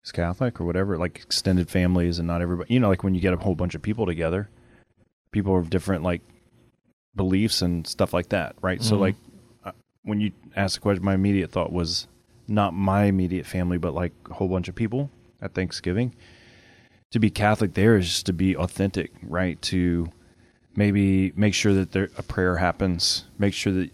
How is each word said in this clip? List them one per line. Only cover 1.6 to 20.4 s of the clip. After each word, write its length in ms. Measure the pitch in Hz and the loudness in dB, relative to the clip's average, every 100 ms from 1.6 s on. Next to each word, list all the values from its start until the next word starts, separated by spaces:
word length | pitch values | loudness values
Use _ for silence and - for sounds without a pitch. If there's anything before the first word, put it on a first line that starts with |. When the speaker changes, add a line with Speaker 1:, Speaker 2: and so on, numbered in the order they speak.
| 85 | 2
Speaker 1:
families 500 | 95 90 90 87 85 | 2 2 2 2 0
and 80 | 85 | -2
not 140 | 85 | -2
everybody, 300 | 87 87 82 | -2 -4 0
you 60 | 123 | 2
know, 100 | 107 | 2
like, 140 | 92 | 2
when 120 | 98 92 | 0 0
you 60 | |
get 120 | 92 | 0
a 40 | 87 | 0
whole 180 | 104 85 | -2 -2
bunch 180 | 90 82 | -4 -4
of 60 | |
people 240 | - 107 98 | -6 -2 -2
together, 440 | 82 80 90 104 _ _ _ _ _ _ _ _ | -2 -2 -2 -6 _ _ _ _ _ _ _ _
people 260 | 104 98 92 | -2 2 2
of 120 | 82 | 2
different, 340 | 90 95 90 | -2 0 -2
like, 180 | 90 87 _ _ _ _ _ _ _ _ _ - | -2 -4 _ _ _ _ _ _ _ _ _ -2
beliefs 460 | 92 95 110 - | 0 2 2 0
and 260 | 90 87 80 | 0 -2 -6
stuff 260 | - 95 | -4 -2
like 160 | 90 87 | -2 -2
that, 260 | 98 80 - | -4 -4 -6
right? 200 | 92 92 | -4 -2
So, 120 | 117 104 | 0 2
Speaker 2:
Mm-hmm. 60 | |
Speaker 1:
like, 140 | 95 98 - - _ _ | 2 0 -10 -20 _ _
uh, 80 | 98 - _ _ | -18 -18 _ _
when 160 | - 104 | -6 -2
you 120 | 104 - - - | -2 -6 -10 -4
asked 180 | 98 - | -2 -2
the 60 | |
question, 240 | 104 95 98 | 0 0 2
my 80 | |
immediate 380 | 95 98 98 82 | 2 4 2 0
thought 200 | 92 82 | -4 -2
was 360 | 87 85 90 - _ _ _ - | -2 -2 -4 -8 _ _ _ -2
not 260 | 107 101 | 0 0
my 320 | 87 98 98 101 | 0 2 4 4
immediate 400 | 95 90 90 - | 4 0 -2 -4
family, 320 | 92 90 87 | -4 -2 -2
but, 160 | 85 | -2
like, 180 | 78 87 - - | -2 -4 -6 -18
a 40 | |
whole 160 | - 95 | -4 -2
bunch 180 | 92 90 | -2 -4
of 80 | 90 | -4
people 340 | 113 123 143 _ _ _ | -4 -4 -6 _ _ _
at 120 | 98 | -8
Thanksgiving. 600 | - 92 - 87 95 123 - - - - - - - _ _ _ | -4 -4 -4 -4 -2 -2 -6 -20 -20 -20 -20 -20 -20 _ _ _
To 80 | 113 | 2
be 100 | 104 | 2
Catholic 440 | - 104 107 101 80 | 2 2 2 0 4
there 200 | 107 107 | 6 6
is 100 | 87 | 2
just 180 | - - | -2 -2
to 80 | |
be 220 | 85 95 90 | 2 2 2
authentic, 540 | 87 - 95 92 82 - | -2 0 -2 -2 -6 -10
right? 380 | - 85 92 80 | -6 -2 -2 -4
To 460 | - 92 90 85 85 - _ _ | -2 0 2 0 -2 -8 _ _